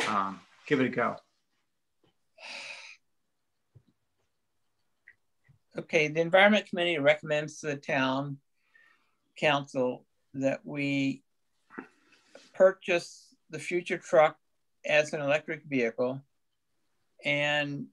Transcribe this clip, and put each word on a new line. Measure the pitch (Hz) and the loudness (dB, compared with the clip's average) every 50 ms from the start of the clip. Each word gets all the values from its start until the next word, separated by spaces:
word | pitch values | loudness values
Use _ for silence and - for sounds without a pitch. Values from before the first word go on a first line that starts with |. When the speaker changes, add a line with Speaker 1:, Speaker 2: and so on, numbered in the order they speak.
| - 113 | -4 -2
Speaker 1:
Um, | 107 101 98 98 95 - - _ _ _ - | -2 -2 -2 -4 -6 -12 -18 _ _ _ -4
give | - 147 131 | -2 0 2
it | 127 | 2
a | 117 | 0
go. | - 120 117 110 101 - - _ _ _ _ _ _ _ _ _ _ _ _ _ _ _ _ _ _ _ _ _ _ _ - - - - - - - - - - - - _ _ _ _ _ _ _ _ _ _ _ _ _ _ - - _ _ _ _ _ _ _ _ _ _ _ _ _ _ _ _ _ _ _ _ _ _ _ _ _ - - _ _ _ _ _ _ _ _ _ _ _ - 165 | 0 -2 -2 -2 -4 -6 -14 _ _ _ _ _ _ _ _ _ _ _ _ _ _ _ _ _ _ _ _ _ _ _ -18 -16 -16 -14 -14 -14 -16 -16 -18 -20 -20 -20 _ _ _ _ _ _ _ _ _ _ _ _ _ _ -20 -20 _ _ _ _ _ _ _ _ _ _ _ _ _ _ _ _ _ _ _ _ _ _ _ _ _ -20 -20 _ _ _ _ _ _ _ _ _ _ _ -12 -12
Speaker 2:
Okay, | - - - 165 151 147 | -6 -2 0 0 2 2
the | 151 165 | 0 -2
Environment | 165 170 175 185 196 208 214 202 185 - | 0 4 6 6 8 8 6 4 0 -2
Committee | - 175 175 175 170 151 | -4 -2 -2 0 0 2
recommends | 139 147 151 151 - 156 151 151 156 151 - - | 4 4 2 2 0 -4 -4 -2 -4 -6 -8 -10
to | - 151 | -8 -6
the | 143 | -6
town | 139 - - 156 135 131 131 131 135 143 143 139 139 _ _ _ _ _ _ _ _ _ _ _ _ _ _ _ _ _ _ _ - | -6 -6 -4 -2 0 0 0 0 -2 -4 -6 -10 -12 _ _ _ _ _ _ _ _ _ _ _ _ _ _ _ _ _ _ _ -2
council | 160 151 143 143 139 - - 135 127 127 123 - - _ _ _ _ _ - | 0 0 0 0 -2 -4 -4 -2 -2 -2 -4 -6 -12 _ _ _ _ _ -8
that | 135 135 135 139 - - | -4 -2 -2 -2 -4 -6
we | 165 147 147 143 143 139 139 135 135 131 - _ _ _ _ _ _ _ _ _ _ - - - - _ _ _ _ _ _ _ _ - - - - - | -10 -8 -6 -4 -2 -2 0 -2 -2 -4 -6 _ _ _ _ _ _ _ _ _ _ -16 -16 -16 -16 _ _ _ _ _ _ _ _ -20 -20 -20 -6 2
purchase | - 190 190 190 - - - 175 170 - - - - - - _ _ _ _ | 6 6 6 6 2 -2 -2 -2 -2 -2 -6 -14 -20 -20 -20 _ _ _ _
the | 156 143 | -16 -14
future | - - 175 175 175 - 185 170 | -8 -6 -4 -4 -4 -4 -6 -8
truck | - - - 160 151 160 - _ _ _ _ _ _ _ _ _ - | -4 2 4 6 6 6 4 _ _ _ _ _ _ _ _ _ -4
as | - 151 151 151 147 170 | 0 2 2 2 0 -2
an | 156 | -4
electric | 143 139 147 156 - - 160 147 - | -2 0 0 0 -2 -4 -10 -10 -8
vehicle, | 147 139 131 117 113 - - 123 127 131 139 - _ _ _ _ _ _ _ _ _ _ _ _ _ _ _ _ _ _ _ - | -4 -2 -2 0 -2 -2 -2 -4 -4 -4 -8 -12 _ _ _ _ _ _ _ _ _ _ _ _ _ _ _ _ _ _ _ -4
and | 147 147 143 147 147 147 147 143 143 143 143 - - | -2 -2 0 0 0 -2 -2 -2 -4 -6 -8 -10 -12